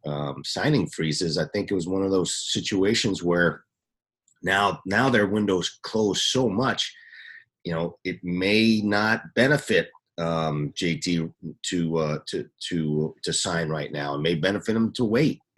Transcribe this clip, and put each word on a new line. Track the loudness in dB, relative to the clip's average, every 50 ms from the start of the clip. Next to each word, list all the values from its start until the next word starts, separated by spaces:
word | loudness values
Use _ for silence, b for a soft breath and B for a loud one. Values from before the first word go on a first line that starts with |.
| -8 -6
um, | -4 -4 -4 -4 -6 -8 -8
signing | -8 -4 -2 0 2 2 2 0 -2
freezes, | -4 -4 -2 -2 -2 -2 -2 -2 0 -2
I | -2 -2 -2
think | -4 -4 -2
it | -2
was | -2 -2 -2
one | -2 -2
of | 0 2
those | 2 2 0 0 -2 -6 -6 -4
situations | -4 -4 -4 -2 0 2 2 2 2 2 0 0 -2 -2
where | 0 0 2 4 4 2 2 -2 -8 _ _ _ _ _ _ _ _ _ _ _ _ _ _ _
now, | -2 2 2 4 4 2 2 -2 -4 0
now | 2 2 4 4
their | 4 4 4 4
window's | 2 2 2 2 2 2 0 -2 -6 _ -10
closed | -4 -2 0 2 2 2 0 0
so | 0 2 2 2 2
much, | 2 0 0 0 0 -2 -4 -6 -8 B B B B B B B B B B B B _ -8
you | -6
know, | -4 -2 -4 -4 -6 -8 -8
it | -8 -8 -6 -6
may | -4 -2 0 2 2 4 4 6 6 4 4
not | 2 2 2 2 2 2 0 0 -2 -4 0
benefit, | 2 4 4 4 2 2 2 2 2 2 0 -4 -20 _ _ _ -6
um, | -4 -2 0 0 0 0 0 -2 -4 -4 -4
J | -2 -2 -2 -2
T | -2 -2 0 0 0 0 -2 -6 _ -14 -14 -12 -12 -8 -4
to, | -2 -2 0 0 0 0
uh, | 0 0 -2 -4 -6 -8
to, | -8 -8 -8 -8 _ -12 -8 -6
to, | -4 -2 -2 0 0 0 -2 -4 -6 _
to | -6 -4
sign | -4 -2 -2 -2 -2 -2 -2 -2
right | -4 -4 -6 -6
now. | -6 -6 -6 -4 -4
It | -2
may | 0 0 0
benefit | 2 0 0 0 0 -2 -2 0
him | 2 0 0 0
to | -2 -2
wait, | 0 2 2 2 2 0 -2 _ _ _